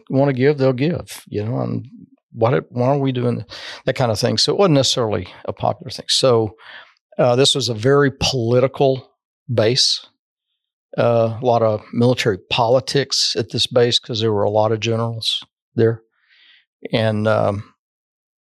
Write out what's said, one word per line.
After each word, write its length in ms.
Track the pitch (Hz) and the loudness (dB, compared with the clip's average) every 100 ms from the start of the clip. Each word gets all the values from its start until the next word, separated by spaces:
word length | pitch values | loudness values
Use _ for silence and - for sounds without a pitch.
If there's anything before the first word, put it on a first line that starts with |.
| - | -4
wanna 240 | 135 143 | 0 0
give, 240 | 131 131 151 | 2 0 2
they'll 160 | 131 | 0
give, 480 | 123 147 165 - - - | 0 -2 -4 -8 -18 -10
you 180 | - 107 | -6 -4
know, 140 | 131 | -4
and 240 | 120 117 110 - - _ _ | -4 -6 -8 -16 -20 _ _
why, 260 | 120 113 151 - | -2 0 0 -2
why 180 | 117 123 | -2 0
are 100 | 143 | 0
we 140 | 135 | -2
doing 340 | 127 120 117 113 - - - - | -2 -2 -4 -8 -16 -18 -10 -4
that 80 | 131 | 0
kind 160 | 123 | 0
of 60 | 104 | 0
thing? 200 | 120 110 | 0 0
So 120 | - | 0
it 60 | 156 | 2
wasn't 160 | 196 143 | 4 4
necessarily 500 | 127 - 113 101 92 - - | 2 0 -2 -4 -6 -12 -12
a 80 | |
popular 380 | - 123 107 - | -4 -4 -4 -8
thing. 160 | - - | -12 -4
So, 460 | - 135 117 110 - - - - _ _ - | 0 2 2 0 -6 -20 -20 -20 _ _ 0
uh, 160 | 131 123 | 2 4
this 180 | 139 | 2
was 160 | 147 127 | 2 -2
a 60 | 110 | -2
very 340 | 113 143 143 135 | 2 4 2 0
political 920 | - 135 113 123 131 - 139 131 - _ _ _ - | -4 -2 2 2 2 2 0 0 -6 _ _ _ -4
base, 500 | 113 110 131 - - - _ _ _ _ _ _ _ _ - | 0 2 2 0 -2 -8 _ _ _ _ _ _ _ _ -2
uh, 400 | 120 117 113 110 | 2 2 0 -2
a 60 | 127 | 0
lot 160 | 117 | 2
of 220 | 113 107 - | 2 -2 -4
military 460 | 117 120 123 123 92 - | 0 2 2 0 -2 -2
politics 840 | - 117 127 - 139 131 - - - | -2 2 2 0 -2 -2 -2 -2 -4
at 140 | 107 | -6
this 160 | 120 - | -4 -2
base 320 | 131 120 120 | 2 2 0
'cause 220 | - 117 | -4 -4
there 120 | 113 | -2
were 80 | 104 | 0
a 60 | 104 | 0
lot 220 | 107 107 | 0 0
of 80 | 110 | 0
generals 640 | 113 113 117 113 - - - _ _ - | -2 -4 -4 -6 -6 -8 -10 _ _ 0
there. 260 | 113 117 _ _ _ _ _ _ _ _ - | 0 0 _ _ _ _ _ _ _ _ -6
And, 360 | - 110 107 107 | -2 0 0 0
um, 480 | 107 107 101 - _ _ _ _ _ _ _ | 0 0 -4 -8 _ _ _ _ _ _ _